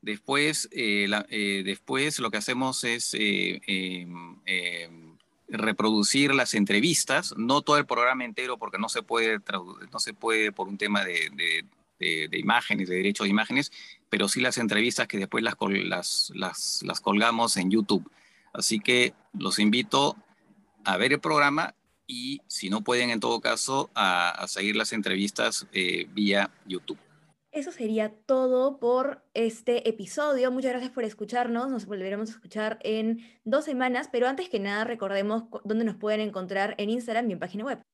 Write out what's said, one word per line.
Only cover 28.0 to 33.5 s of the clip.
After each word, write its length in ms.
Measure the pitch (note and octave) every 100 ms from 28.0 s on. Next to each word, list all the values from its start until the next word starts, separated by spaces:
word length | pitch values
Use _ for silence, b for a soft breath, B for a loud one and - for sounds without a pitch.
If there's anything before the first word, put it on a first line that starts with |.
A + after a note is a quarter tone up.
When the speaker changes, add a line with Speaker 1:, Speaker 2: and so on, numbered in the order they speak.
| G#3+
Speaker 2:
todo 680 | G#3+ - C4 B3+ B3+ C4 C#4
por 420 | A#3+ B3 C#4 - _
este 560 | G#3+ A3+ A3+ - A#3+ A3+
episodio. 640 | A3 F#3+ - D4 C4+ B3+
Muchas 220 | B3+ C4
gracias 180 | B3 B3+
por 140 | B3+
escucharnos. 680 | A3+ - G#3 B3 A#3+ A#3 C4
Nos 160 | B3+ F#3+
volveremos 420 | G3+ F#3+ G3+ A3
a 40 |
escuchar 480 | A3 F3 G#3+ G#3+ A3
en 380 | - A3 A3 A3+ B B
dos 200 | -